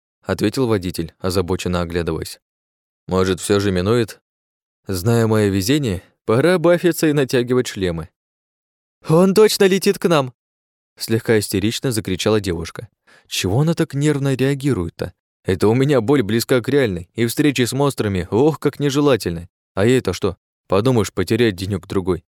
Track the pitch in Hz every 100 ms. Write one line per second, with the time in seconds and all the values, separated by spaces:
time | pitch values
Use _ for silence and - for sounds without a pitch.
0 | _ _ - 92 104 135 120 104 90 82
1 | 80 - 92 92 87 92 92 87 85 87
2 | 82 78 - - _ _ _ _ _ _
3 | - 92 92 92 - 101 101 90 95 120
4 | 110 - _ _ _ _ _ _ - 92
5 | 113 117 113 107 104 98 95 151 123 90
6 | - _ - 117 165 185 170 175 175 -
7 | 151 147 127 127 123 127 120 104 90 82
8 | 82 _ _ _ _ _ _ _ _ _
9 | - 160 190 196 208 - 196 190 202 -
10 | 185 156 127 - _ _ _ _ _ _
11 | - 113 - 110 - 98 107 - 139 107
12 | 95 92 107 107 98 82 82 - - _
13 | _ _ _ - 92 117 156 160 156 139
14 | 151 143 139 123 135 139 139 98 85 -
15 | 85 - _ _ - 95 104 123 139 131
16 | 107 143 98 113 - 127 110 143 117 87
17 | 85 - 117 - 147 127 117 135 143 -
18 | 107 95 82 101 151 143 143 - 143 139
19 | 143 113 90 85 87 _ _ 95 113 131
20 | 98 87 95 - _ _ - 95 123 120
21 | 95 - 90 110 113 90 95 92 - 98
22 | 90 87 -